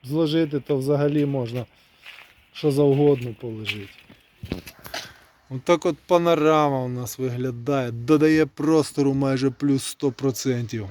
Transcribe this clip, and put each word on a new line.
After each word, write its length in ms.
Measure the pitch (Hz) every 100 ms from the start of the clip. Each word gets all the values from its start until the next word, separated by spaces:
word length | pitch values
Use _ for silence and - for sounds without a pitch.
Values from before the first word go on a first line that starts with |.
зложити, 580 | 127 151 160 160 160 143
то 160 | 123 143
взагалі 500 | 135 143 147 147 143
можна 400 | 139 117 120 117 _ _ _ - - - _ _
що 180 | - 156
завгодно 640 | 139 143 139 147 139 123 107
положити. 480 | 120 110 107 104 98 - _ - _ _ - - - - - - - - _ _ _
Отак 360 | 131 - 175 175
от 100 | 151 -
панорама 800 | 175 170 160 156 156 147 135
у 40 | 127
нас 300 | 123 120 -
виглядає. 720 | 131 123 127 120 117 139 123
Додає 560 | 117 120 151 156 156 147
простору 680 | - 147 160 147 - 139
майже 360 | 135 139 131 135
плюс 340 | 127 143 135
сто 280 | - - 143
процентів 760 | 120 135 127 135 123 117 113 101